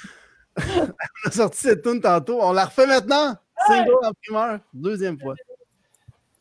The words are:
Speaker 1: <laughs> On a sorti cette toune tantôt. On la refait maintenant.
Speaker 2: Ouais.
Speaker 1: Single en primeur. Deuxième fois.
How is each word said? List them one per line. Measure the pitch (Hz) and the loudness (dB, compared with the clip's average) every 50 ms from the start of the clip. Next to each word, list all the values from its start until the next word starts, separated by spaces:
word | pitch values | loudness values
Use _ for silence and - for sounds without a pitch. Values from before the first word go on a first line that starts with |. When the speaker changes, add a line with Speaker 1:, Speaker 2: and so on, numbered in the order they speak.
| - - - - _ _ _ _ _ _ _ | -20 -20 -20 -20 _ _ _ _ _ _ _
Speaker 1:
<laughs> | |
On | - - - 381 349 311 - - - - - - - - | -8 -6 -2 -2 -2 -2 -2 -4 -10 -12 -12 -10 -8 -8
a | - | -4
sorti | - 202 220 185 - - | -2 0 0 -2 -2 -2
cette | - 262 214 156 - | 0 0 0 2 0
toune | 240 240 233 | -4 -4 0
tantôt. | 190 196 175 170 143 - 240 240 | 2 2 2 2 0 -2 -2 0
On | 208 180 185 | 0 2 2
la | 190 190 | 2 0
refait | - - - 262 | 0 2 2 4
maintenant. | 277 269 254 190 220 277 294 302 277 | 4 4 2 2 2 2 2 2 0
Speaker 2:
Ouais. | 220 - _ _ _ 330 - | -4 -8 _ _ _ 0 2
Speaker 1:
Single | 415 415 381 349 480 480 523 | 4 4 4 4 4 2 2
en | 480 220 - - - | 2 0 -4 -6 -10
primeur. | 214 214 214 220 240 214 208 - _ - | -6 -4 -2 -2 -2 -4 -8 -12 _ -14
Deuxième | 127 147 196 214 185 190 185 165 135 | -8 -6 -4 -4 -4 -4 -6 -6 -6
fois. | 139 135 135 - - - - - _ _ _ _ _ _ _ _ _ - _ _ _ _ _ _ | -8 -10 -10 -10 -14 -20 -20 -20 _ _ _ _ _ _ _ _ _ -20 _ _ _ _ _ _